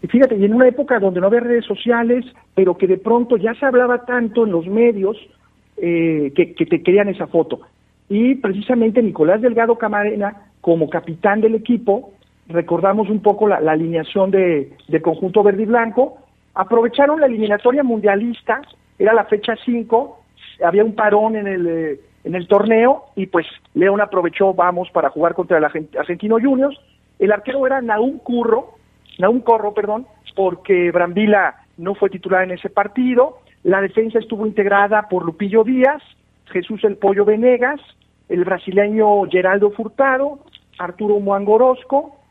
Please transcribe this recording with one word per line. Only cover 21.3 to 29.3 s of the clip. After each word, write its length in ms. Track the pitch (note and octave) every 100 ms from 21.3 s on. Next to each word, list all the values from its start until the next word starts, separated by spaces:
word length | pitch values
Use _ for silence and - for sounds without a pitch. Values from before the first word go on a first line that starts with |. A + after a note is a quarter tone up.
| A3
en 100 | G3+
el, 200 | F#3+ F3
eh, 340 | E3 D#3+ C3+ _ _
en 100 | -
el 120 | F3+ F3
torneo, 580 | G3+ G#3+ A3+ A#3+ C#4 - -
y 100 | F#3+
pues 200 | F3 D#3 - _
León 300 | - F#3 G3+
aprovechó, 500 | G#3 F#3 F3 - G3
vamos, 380 | F3+ F3 F3 F3+
para 180 | F3+ D3
jugar 260 | D3 E3
contra 220 | F3 F3 E3+
el 80 |
Argent-, 320 | D3+ E3 D#3 C3
Argentino 400 | D3+ F3 G#3 A3+
Juniors. 400 | B3+ C4 C4+ C#4 _ _ _ _
El 140 | G3
arquero 340 | G#3 A#3 C4 C4
era 140 | C4+
Nahum 380 | A#3+ G#3+ B3 D4
Curro, 560 | - A#3+ A#3 A3+ - _ _ _ _ -
Nahum 220 | F#3